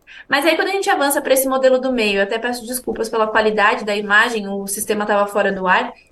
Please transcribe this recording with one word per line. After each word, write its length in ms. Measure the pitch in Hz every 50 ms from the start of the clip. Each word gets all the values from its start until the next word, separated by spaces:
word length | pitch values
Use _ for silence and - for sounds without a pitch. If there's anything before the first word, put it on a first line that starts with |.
| _ - - - - -
Mas 180 | 269 277 285
aí, 80 | 330 320
quando 140 | 330 392 370
a 40 | 392
gente 160 | 392 392 403
avança 320 | 381 302 277 285 294 311
pra 140 | 294 - 262
esse 140 | 262 262 262
modelo 320 | 262 262 262 262 254 254
do 120 | 254 262 254
meio, 260 | 240 214 208 196 196
eu 40 | 196
até 160 | 196 226 226
peço 260 | 233 247 247 247 220
desculpas 440 | 226 254 247 - - 214 - 226 220
pela 180 | - 226 214
qualidade 580 | 214 214 226 214 220 214 208 202 208 240 247 202
da 100 | 214 208
imagem, 540 | 208 208 202 202 208 226 247 240 220 202 196
o 180 | 196 196 196 196
sistema 360 | - 214 208 - 214 208 208
tava 220 | 214 214 202 202
fora 260 | 202 - 214 196 196 196
do 140 | 185 185
ar, 260 | 180 185 214 254 247 - - _ _